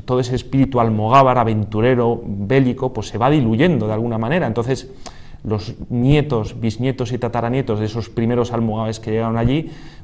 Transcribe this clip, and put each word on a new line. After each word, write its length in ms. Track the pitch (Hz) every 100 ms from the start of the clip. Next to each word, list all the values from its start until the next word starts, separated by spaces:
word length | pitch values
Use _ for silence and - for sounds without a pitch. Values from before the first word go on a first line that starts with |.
todo 160 | - 127
ese 160 | 120 127
espíritu 440 | - 135 131 120
almogávar, 580 | 113 107 110 135 135 123
aventurero, 840 | 113 107 104 107 123 123 117 117 -
bélico, 640 | 98 101 135 127 113 127
pues 160 | 110 98
se 120 | 104
va 100 | 127
diluyendo 560 | 151 117 113 180 135 107
de 80 |
alguna 240 | 107 117 113
manera. 300 | 113 175 127
Entonces, 420 | 113 120 127 - - - - - -
los 320 | - 104 107 - -
nietos, 720 | 123 127 147 147 113 104 113
bisnietos 520 | 113 107 131 127 117
y 60 | 120
tataranietos 600 | 117 117 117 131 117 107
de 60 | 107
esos 240 | 113 110
primeros 440 | - 113 123 117
almogávares 460 | 117 113 107 110 107
que 120 | 113
llegaron 260 | 110 113 113
allí, 320 | 120 156 156 - - -